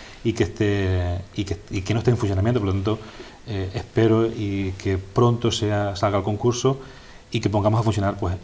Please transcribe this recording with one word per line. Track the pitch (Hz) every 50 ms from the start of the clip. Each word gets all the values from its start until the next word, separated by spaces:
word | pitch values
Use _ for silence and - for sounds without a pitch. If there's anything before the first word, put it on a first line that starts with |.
| - - - - -
y | 117 110
que | - 104
esté, | 90 - - 107 101 101 98 95 95 92 90 87 87 87 90 90 - -
y | 110 98
que, | - - - - -
y | 107 98 90
que | - 107
no | 113
esté | - 127
en | 117
funcionamiento. | - 110 101 98 92 98 117 123 113
Por | 101 95
lo | 95
tanto, | 98 95 107 104 - - - - - - - - - -
eh, | 120 107 95 95 95 -
espero | 113 - - - 113 113 110 110 113 113
y | 113 113 - 104 101 98 98 98 95 92 -
que | - 101 95
pronto | 92 - - - 117 120 120 120 117 - 113
sea, | - - 107 104 107 104 104 101 98
salga | - 107 101 101
al | 98 95
concurso | 104 104 104 - 120 117 - - 135 135 135 - - - - - - - - - -
y | - 113
que | 101 101
pongamos | 104 104 98 107 110 117
a | 110
funcionar, | 113 98 104 95 101 101
pues, | 101 107 90 90 90